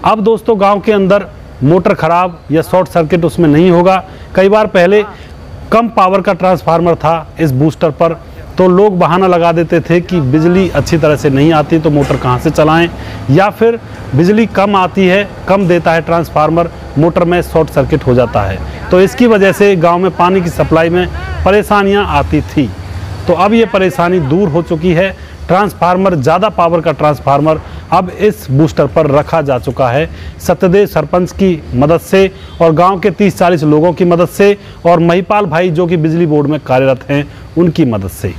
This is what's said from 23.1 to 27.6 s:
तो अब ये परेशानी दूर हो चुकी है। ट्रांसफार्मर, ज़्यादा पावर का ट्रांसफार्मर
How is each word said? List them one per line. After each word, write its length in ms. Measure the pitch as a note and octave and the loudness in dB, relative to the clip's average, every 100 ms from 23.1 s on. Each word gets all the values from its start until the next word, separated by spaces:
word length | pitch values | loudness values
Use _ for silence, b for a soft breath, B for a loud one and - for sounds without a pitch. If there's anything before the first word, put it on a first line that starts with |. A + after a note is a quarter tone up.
| - - | -8 -2
तो 60 | |
अब 200 | E3+ G3 | 0 2
ये 120 | A3+ | 2
परेशानी 560 | A3+ G3+ F#3+ F3+ F3 F#3 | 2 0 0 0 0 0
दूर 280 | C3+ E3 G3+ | 0 0 0
हो 140 | D#3+ | -2
चुकी 300 | E3 E3 F3+ | -2 -2 0
है। 380 | E3 F#3+ F#3 - - - | 0 0 -4 -18 -16 -2
ट्रांसफार्मर, 680 | F3+ G#3 - F3 F3+ F#3+ | 0 0 0 0 2 0
ज़्यादा 340 | F3 C3 F3 G#3 | 0 0 2 0
पावर 320 | - E3+ E3+ | 0 0 0
का 120 | D#3+ | -2
ट्रांसफार्मर 680 | C#3+ D3+ C#3+ - C#3+ D#3 D#3 | 0 -2 0 0 2 2 -2